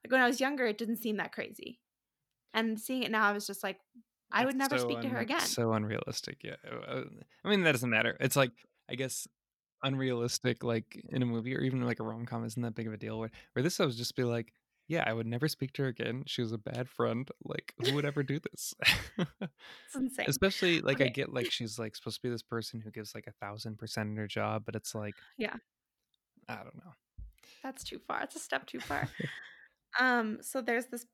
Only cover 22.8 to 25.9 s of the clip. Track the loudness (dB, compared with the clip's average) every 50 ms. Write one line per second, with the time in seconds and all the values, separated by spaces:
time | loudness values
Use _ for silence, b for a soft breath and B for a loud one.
22.8 | -10 -10 -10 -10 -10 -10 -12 -12 -14 -14 -12 _ -8 -8 -8 -8 -8 -8 -8 -8
23.8 | -8 -6 -4 -2 -2 -2 -2 -2 -4 -2 -2 0 0 0 0 -2 -2 -4 -6 -6
24.8 | -6 -6 -6 -4 -6 -6 -8 -10 -20 -20 _ -6 -4 -4 -4 -8 _ _ _ _
25.8 | _ _